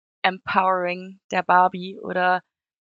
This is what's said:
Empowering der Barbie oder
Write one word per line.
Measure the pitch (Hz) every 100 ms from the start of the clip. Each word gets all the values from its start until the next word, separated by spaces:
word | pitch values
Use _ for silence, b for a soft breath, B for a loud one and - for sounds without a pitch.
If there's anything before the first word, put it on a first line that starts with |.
| _ _
Empowering | 190 185 - 202 185 185 175 180 190 190 -
der | 185
Barbie | 180 180 180 185 185 196
oder | - 180 180 180 - _ _ _